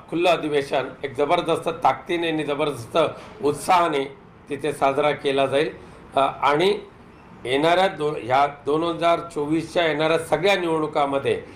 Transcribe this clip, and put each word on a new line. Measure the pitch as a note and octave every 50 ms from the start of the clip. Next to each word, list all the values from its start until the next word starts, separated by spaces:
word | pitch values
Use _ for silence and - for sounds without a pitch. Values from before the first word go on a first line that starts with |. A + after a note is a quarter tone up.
| - -
खुलं | E3 E3 F3 F3+
अधिवेशन | E3 D#3 D#3 D3+ D3 C#3+ C#3 - D#3+ C3+ A#2+ - - - -
एक | C3+ A#2+
जबरदस्त | C#3+ D3 C#3+ F3 F3 D#3+ E3 D#3+ - - E3+
ताकदीने | E3 - - C3+ C3+ - - - F3 E3+ E3+ E3
आणि | D#3+ D#3 D3
जबरदस्त | C#3+ D3 C3+ D#3 D3+ C3+ A#2+ A#2 - - E3+ D3+ - - - - - - - -
उत्साहाने | D3 D3 D3 - - F#3 F3 E3+ E3 D3+ C#3 C3+ - - - - - - - - -
तिथे | C#3+ B2 D3 D3+
साजरा | C3+ - C#3+ C3+ C3+ C#3+ D3 D3
केला | C#3 C#3 - C#3+ C3+ C#3 C#3
जाईल. | B2+ C3 C#3+ D#3+ - - - - - - - - - -
अ, | C#3
आणि | C3+ - - - C#3 C#3 D3 D#3 F3+ G3 G#3 G#3 - - - - - - - - - - - - -
येणाऱ्या | A#2+ C3 C#3 D3+ E3 F3 F3+ F#3+ G3
दो-, | F#3 D3 D3 D3 D#3 -
ह्या | A2+ A#2 B2+ C#3 C#3+
दोन | D3 - - - C#3+ D3 D#3+
हजार | E3+ E3+ E3+ D#3 E3 E3+ E3+ D#3+
चोवीसच्या | D3 - - D3+ D3 D3 D#3 E3 D3+ - - F3 E3+
येणाऱ्या | D#3+ D3+ D3 D#3 D#3+ E3 E3
सगळ्या | E3 - D#3+ D3+ E3+ G3+ G3
निवडणुकामध्ये | F#3 F3 E3 D#3+ D#3 D#3 D3 - D#3 C#3+ C#3 C#3 C3+ C3+ A#2+ G#2 - - - -